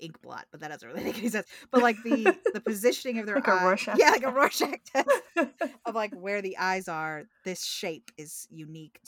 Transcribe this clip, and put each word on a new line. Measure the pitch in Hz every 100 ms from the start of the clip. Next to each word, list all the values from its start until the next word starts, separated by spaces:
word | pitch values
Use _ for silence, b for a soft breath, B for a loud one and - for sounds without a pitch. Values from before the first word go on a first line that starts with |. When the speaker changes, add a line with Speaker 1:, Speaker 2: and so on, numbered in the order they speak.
Speaker 1:
ink | 160 -
blot, | 123 120 -
but | 151
that | 151
doesn't | 151 117
really | 156
<laughs> |
make | - -
any | 220
sense. | 208 - B -
But, | 247
like, | 240 220
the, | 233 247 220 - 427
the | 214
Speaker 2:
<laughs> | -
Speaker 1:
positioning | 208 233 285 262 226
of | 208
their | 208
Speaker 2:
Like | -
a |
Speaker 1:
eye | 190
Speaker 2:
Rorschach | 180 196 - 208
Speaker 1:
Yeah, | 302
like | 403
a | 262
Speaker 2:
test. |
Speaker 1:
Rorschach | 254 277 - 285 262
test | - 269 277 539 - -
Speaker 2:
<laughs> | 294 - 330 -
Speaker 1:
of, | 240
like, | 220 214
where | 185 185 202
the | 196 185
eyes | 185 190 185
are, | 160 156 156 214 _
this | 185 180
shape | - - 190 151 - -
is | 151 - -
unique | 160 151 160 156 _